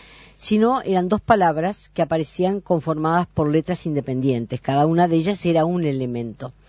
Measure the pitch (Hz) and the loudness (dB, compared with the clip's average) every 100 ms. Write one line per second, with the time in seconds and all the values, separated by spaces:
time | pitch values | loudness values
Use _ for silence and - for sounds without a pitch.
0 | - - - - - 214 226 262 - 185 | -20 -20 -20 -14 -2 2 2 2 0 0
1 | 180 208 - 220 170 156 180 - - - | 0 -2 2 4 4 2 -2 -4 -10 -4
2 | 156 160 151 - 180 202 - 170 160 156 | -2 -2 -4 -2 -2 -2 -2 -2 0 -2
3 | 160 170 175 - 151 160 156 175 170 143 | 2 0 0 0 2 2 0 -4 -2 -4
4 | 131 131 135 120 113 123 - 139 156 165 | -2 -2 0 0 -4 -6 -2 2 2 4
5 | 175 165 165 202 175 165 160 180 156 135 | 2 2 0 -2 0 2 2 0 -2 -2
6 | 127 120 117 107 123 - | -4 -6 -8 -10 -14 -16